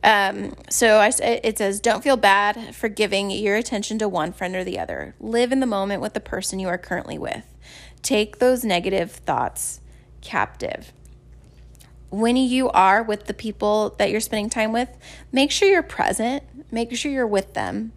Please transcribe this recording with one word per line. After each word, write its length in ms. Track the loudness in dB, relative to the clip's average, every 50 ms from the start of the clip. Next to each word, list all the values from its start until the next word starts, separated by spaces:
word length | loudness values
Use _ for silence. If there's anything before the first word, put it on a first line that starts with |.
| 6
Um, 520 | 6 6 6 4 0 -2 -4 -8 -10 -10 -14 -10 -6
so 280 | 0 4 6 8 8
I 100 | 8 8
s-, 140 | 6 4 2
it 360 | 0 0 0 0 -2 -4 -2
says, 220 | 0 -2 -2 -2 0
"Don't 240 | 0 0 0 2 2
feel 140 | 2 2
bad 580 | 4 6 4 6 6 4 0 -2 -4 -8 -14 -10
for 140 | -6 -6 -6
giving 420 | -2 -2 -2 0 0 -2 -2 -2
your 240 | -4 -2 0 0 0
attention 420 | 0 -2 -2 -4 -4 -4 -4 -4 -2
to 100 | -2 -2
one 240 | 0 -2 -2 -4 -4
friend 220 | -8 -8 -6 -4
or 80 | -6 -6
the 120 | -6 -6
other. 380 | -6 -6 -8 -8 -10 -10 -12 -14 _
Live 320 | -10 -4 0 0 0 2 2
in 80 | 0
the 40 | 0
moment 360 | 0 0 -2 -2 -2 -4 -4
with 120 | -6 -6 -6
the 60 | -8
person 400 | -8 -6 -8 -6 -6 -6 -6 -4
you 80 | -4
are 100 | -4 -4
currently 400 | -6 -6 -6 -6 -6 -6 -8 -10
with. 280 | -8 -6 -8 -8 -8 -10 -18 -20 -20 -20 -20 -20 -20 -20 -20 -20 -10
Take 380 | -4 -2 0 0 0 -2 -2 2
those 260 | 2 2 2 2 0
negative 440 | 0 0 0 0 0 -2 -2 -2 -4
thoughts 680 | -8 -10 -6 -4 -2 -2 -2 -4 -4 -8 -10 -10 -10 -12 -18 -20 -20 -20 -20 _ -20 -20
captive." 720 | -16 -6 -4 -4 -4 -4 -6 -10 -8 -8 -8 -10 -12 -16 -20 -20 -20 -20 -20 -20 _ -20 -20 -20 -20 -20 -20 -20 -20 -20 -20 -20 -20 -20 -20 -20 -16 -10
When 260 | -4 0 2 2 4
you 340 | 2 2 2 2 0 0 2
are 320 | 4 6 6 6 6 4
with 240 | 2 0 -4 -4 -4
the 80 | -10 -10
people 600 | -8 -8 -8 -6 -2 0 2 2 2 0 -2 0
that 140 | 0 0 0
you're 80 | 0 -2
spending 300 | -4 -2 -4 -4 -4 -4
time 240 | -2 -2 -2 0 0
with, 160 | -2 -4 -4 -8 -20 -20 -20 -20 -20 -16 -2
make 180 | 2 2 2 2
sure 200 | 2 2 4 6
you're 120 | 6 4
present. 600 | 2 -2 -4 -2 -2 0 0 0 -2 -2 -2 -4 -8 -12 -20 -20 -14 -8
Make 260 | -4 -4 -4 -4 -4
sure 160 | -6 -4 -2
you're 140 | 0 0 0
with 280 | 2 0 0 -2 -2 -6
them. 400 | -6 -4 -4 -4 -6 -8 -8 -12